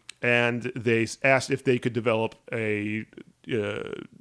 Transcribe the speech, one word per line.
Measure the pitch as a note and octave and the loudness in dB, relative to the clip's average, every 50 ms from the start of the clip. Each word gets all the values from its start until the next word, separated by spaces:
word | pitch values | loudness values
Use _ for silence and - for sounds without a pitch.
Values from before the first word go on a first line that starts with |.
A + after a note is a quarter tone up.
| _ - - _ | _ -20 -10 _
and | - A#2+ A#2+ A#2+ A#2+ A#2+ A#2+ B2 A#2 B2 - | 0 2 2 4 4 2 0 -2 -4 -6 -6
they | C3+ G2+ A#2+ A2+ A2+ | -2 0 2 2 2
s-, | A2+ G#2+ - - | 2 -2 -2 0
asked | - C3+ C3+ B2+ - - | 4 4 4 4 2 0
if | C#3 B2+ - | -4 -2 2
they | C3 B2 A#2+ | 2 2 2
could | - B2+ | 2 -2
develop | A2 A#2+ A2 A#2+ A2 A2 A2+ A2 - _ - - | -2 0 0 2 2 2 0 -2 -4 _ -12 -8
a, | - A2+ A2 G#2+ G#2+ G#2 G#2 G#2+ G#2+ A2 - - - - - _ _ _ - D3+ | -6 -4 -2 -2 -2 -2 -2 -4 -4 -6 -8 -10 -14 -20 -20 _ _ _ -8 -4
uh, | C3+ A2 G#2 G#2 G2+ G#1+ - - - - - - - - | -2 -2 -2 -2 -4 -6 -8 -8 -10 -12 -12 -14 -18 -20